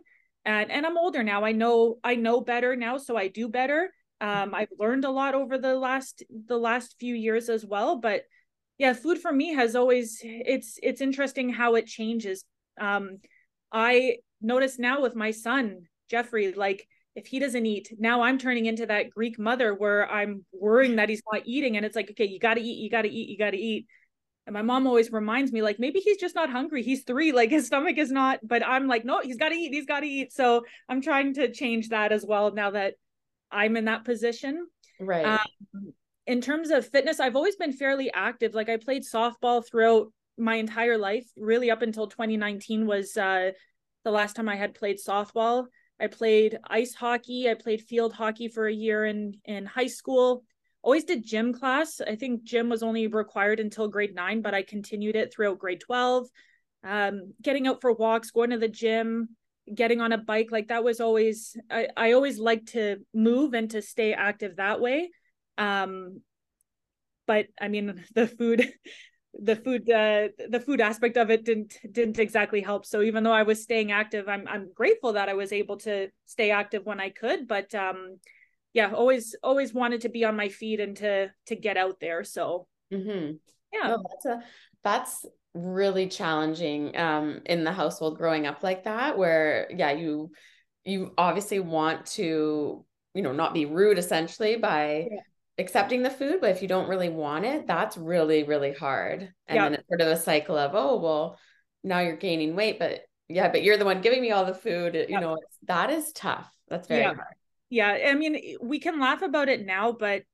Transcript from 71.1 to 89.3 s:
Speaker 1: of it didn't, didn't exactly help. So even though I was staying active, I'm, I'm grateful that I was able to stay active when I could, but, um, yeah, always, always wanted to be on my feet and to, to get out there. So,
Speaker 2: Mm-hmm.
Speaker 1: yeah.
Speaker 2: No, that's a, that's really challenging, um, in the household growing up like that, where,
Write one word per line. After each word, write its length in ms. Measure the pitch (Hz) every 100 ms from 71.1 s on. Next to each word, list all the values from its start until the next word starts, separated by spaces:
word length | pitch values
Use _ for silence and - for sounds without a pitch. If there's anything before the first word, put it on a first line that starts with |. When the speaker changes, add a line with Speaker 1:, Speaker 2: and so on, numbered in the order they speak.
| 240
Speaker 1:
of 120 | 220
it 140 | 226
didn't, 340 | 226 220 208 - 208
didn't 280 | 214 226 220
exactly 420 | 208 220 208 208
help. 240 | 190 202 -
So 160 | 220
even 220 | 214 220
though 100 | 220
I 100 | 220
was 200 | 214 220
staying 280 | - 226 214
active, 380 | 208 214 214 202
I'm, 180 | 202 196
I'm 240 | 202 190
grateful 400 | - 247 453 247
that 140 | 208 196
I 60 |
was 180 | 196 196
able 260 | 208 202 202
to 300 | 220 202 190 _ _
stay 260 | - 208
active 340 | 208 208 214 196
when 140 | 196
I 100 | 190
could, 380 | 196 226 320 262
but, 260 | 202 196 214
um, 440 | 190 185 185 185 _ _ _ _ _
yeah, 180 | 233 202
always, 420 | 214 247 262 226 -
always 300 | 247 277 262
wanted 280 | 226 240 240
to 80 | 226
be 140 | 233
on 120 | 226 214
my 140 | 208
feet 300 | 196 220 214
and 160 | 202 196
to, 340 | 208 196 190 - -
to 80 | 220
get 200 | 208 190
out 240 | 190 190
there. 240 | 160 170
So, 440 | 208 - 147 175 - _ _
Speaker 2:
Mm-hmm. 420 | 196 196 202 151 156 _ _ _
Speaker 1:
yeah. 140 | 427 269
Speaker 2:
No, 180 | 339 185
that's 160 | - 277
a, 180 | 240 - - _ _
that's 420 | 202 214 - - - _ _
really 540 | 175 180 185 196 190 185
challenging, 880 | - 170 156 156 160 165 147 147 -
um, 440 | 165 151 151 - -
in 180 | 170
the 80 | 156
household 440 | 190 156 - 160 156
growing 280 | 165 160 147
up 160 | 143
like 200 | 190 185
that, 340 | 220 220 269 202
where, 520 | 180